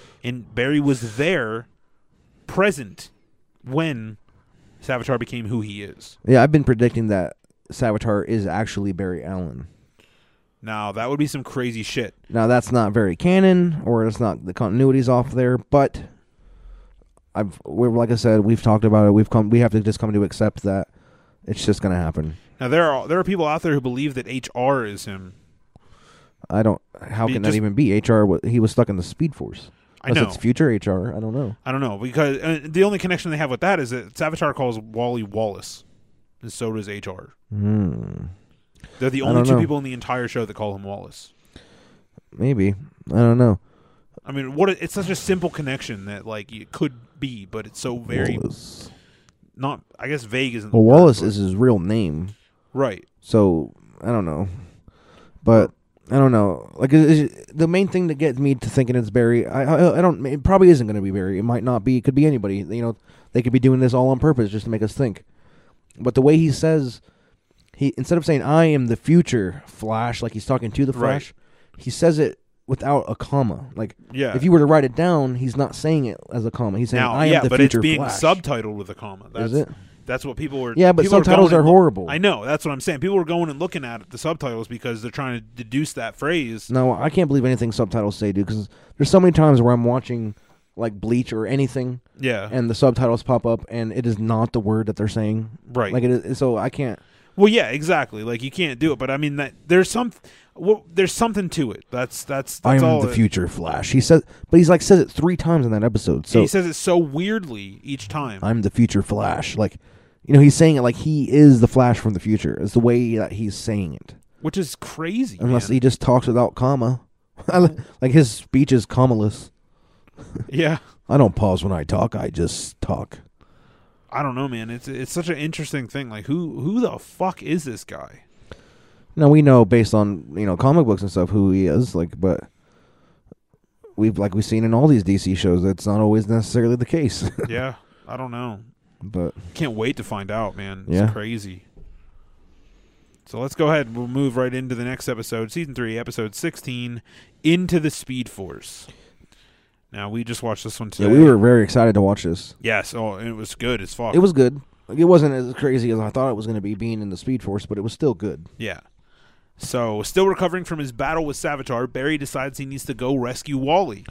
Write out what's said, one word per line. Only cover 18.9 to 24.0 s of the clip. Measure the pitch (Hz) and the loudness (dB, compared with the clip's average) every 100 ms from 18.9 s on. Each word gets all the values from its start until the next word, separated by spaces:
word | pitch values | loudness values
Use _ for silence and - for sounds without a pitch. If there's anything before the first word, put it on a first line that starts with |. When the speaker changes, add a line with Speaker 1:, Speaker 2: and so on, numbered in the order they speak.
| 107 104 | 6 6
Speaker 2:
it. | |
We've | 101 107 | 6 4
come, | 117 107 | 2 2
we | 117 | 4
have | 117 | 4
to | 107 | 2
just | 104 104 | 0 -2
come | 110 | -2
to | 104 101 | 0 -2
accept | - 107 - | 0 -4 -2
that | 101 95 - _ _ _ _ _ - | -4 -4 -4 _ _ _ _ _ -10
it's | - - | -4 -2
just | 104 | 0
gonna | 98 90 | 0 -2
happen. | 82 80 78 80 _ _ | -2 -4 -6 -10 _ _
Speaker 1:
Now, | 127 | -2
there | 156 165 | 0 2
are, | 135 107 | 0 -2
there | 175 | -2
are | |
people | 180 190 151 | -2 -2 -2
out | 156 | -2
there | 165 | 0
who | 139 | -2
believe | 127 123 | -2 -4